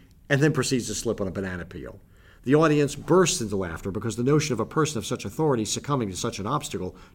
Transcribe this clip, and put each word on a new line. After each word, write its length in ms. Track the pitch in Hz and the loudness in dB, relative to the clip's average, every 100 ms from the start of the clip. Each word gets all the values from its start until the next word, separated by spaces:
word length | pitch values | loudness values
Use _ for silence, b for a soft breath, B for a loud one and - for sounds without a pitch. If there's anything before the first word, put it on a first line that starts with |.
| b b - | b b -2
and 140 | 139 | 2
then 100 | 151 | 4
proceeds 340 | 131 120 131 104 | 2 0 0 -2
to 60 | |
slip 240 | 101 117 101 | -4 -2 -2
on 100 | 98 | -2
a 20 | |
banana 340 | 92 95 90 | -4 -4 -6
peel. 340 | 85 90 62 - - b b b | -10 -12 -12 -14 -20 b b b
The 120 | 120 | 2
audience 400 | 147 160 147 143 | 4 6 4 2
bursts 460 | - - 175 165 - | 0 2 4 6 2
into 160 | 110 101 | -2 -2
laughter 340 | 90 82 98 | -4 -6 -6
because 260 | 98 117 104 | -4 -4 0
the 60 | |
notion 300 | 123 151 143 | 2 4 2
of 80 | 113 | -2
a 60 | 104 | -2
person 320 | 156 147 117 | 0 0 -2
of 80 | 95 | -4
such 180 | 123 | -6
authority 400 | 101 123 156 120 | -6 -2 0 0
succumbing 460 | 101 113 135 143 104 | 0 -4 -2 -2 -2
to 60 | 90 | -4
such 220 | - - | -6 -4
an 80 | 101 | -4
obstacle 480 | 147 - 98 90 - B | -4 -4 -6 -8 -10 B